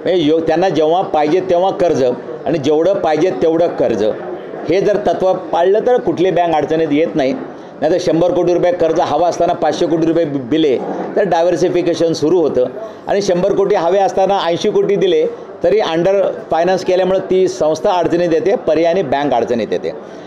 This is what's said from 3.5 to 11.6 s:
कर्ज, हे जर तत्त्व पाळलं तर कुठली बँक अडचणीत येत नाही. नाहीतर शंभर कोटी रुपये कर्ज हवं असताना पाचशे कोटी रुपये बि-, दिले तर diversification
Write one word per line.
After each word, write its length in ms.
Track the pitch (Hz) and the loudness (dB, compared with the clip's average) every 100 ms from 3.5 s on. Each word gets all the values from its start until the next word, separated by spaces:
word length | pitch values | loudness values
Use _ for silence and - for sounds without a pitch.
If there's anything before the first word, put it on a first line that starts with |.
| 165 170 - | 2 0 0
कर्ज, 280 | 127 110 107 - - - - - - | 0 2 0 -2 -8 -12 -12 -12 -2
हे 120 | 180 | 0
जर 160 | 185 196 - | 2 0 0
तत्त्व 240 | 165 185 180 - | 0 0 -2 -2
पाळलं 340 | 165 175 208 220 | 0 2 2 2
तर 120 | 247 | 0
कुठली 320 | 240 156 185 | 0 0 0
बँक 240 | 175 175 156 | 2 0 0
अडचणीत 320 | 143 160 160 | 0 0 0
येत 240 | 143 160 156 | 2 0 0
नाही. 180 | 135 | -2
नाहीतर 640 | 135 - - - - 151 175 | -2 -8 -14 -18 -4 0 0
शंभर 300 | 175 156 175 | 0 2 2
कोटी 220 | 160 175 | 2 0
रुपये 180 | 175 175 | 2 0
कर्ज 260 | 175 160 156 | 0 0 0
हवं 300 | 131 147 175 | 0 0 0
असताना 240 | 160 170 | 0 -2
पाचशे 320 | 170 156 143 170 | 0 -2 0 0
कोटी 220 | 160 165 | 0 2
रुपये 180 | 165 160 | 0 0
बि-, 160 | 139 123 | -4 -2
दिले 280 | 151 156 120 - - - - | 0 2 0 -2 -8 -4 -2
तर 80 | |
diversification 880 | 202 170 170 175 | 0 2 2 2